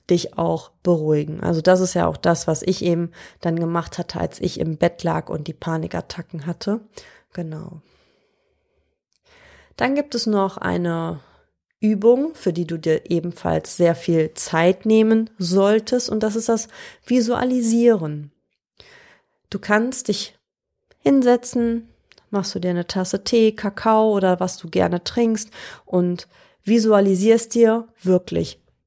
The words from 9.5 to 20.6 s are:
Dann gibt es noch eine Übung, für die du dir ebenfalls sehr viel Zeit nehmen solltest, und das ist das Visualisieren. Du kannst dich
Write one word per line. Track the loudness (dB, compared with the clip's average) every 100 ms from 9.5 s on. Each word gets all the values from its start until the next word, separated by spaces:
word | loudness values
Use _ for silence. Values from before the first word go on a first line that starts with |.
| -20 _ -4
Dann | -2
gibt | -2 -2
es | -4 -2
noch | 0 0 -4
eine | -4 -2 -2 -2 -6 -8 _ _ _ _ _ -4
Übung, | 0 2 4 4 2
für | -4 -4
die | -4 -4
du | -4
dir | -2 -2 0
ebenfalls | -4 -4 -6 -2 -2 -2 0
sehr | 2
viel | 0 0 0 0
Zeit | 0 0 2 2 2
nehmen | 2 4 4 2 0 -6
solltest, | 0 2 4 2 2 -2 -2
und | -2
das | -2
ist | -4 -2
das | -2 -2 -14 -20 -18 -2
Visualisieren. | 0 2 0 0 0 2 4 4 4 0 -8 -12 _ _ _ _ _ -20 -20 _ _ _ _ _
Du | -12
kannst | -2 0 0 -4 -4
dich | -4 -6 _ _ _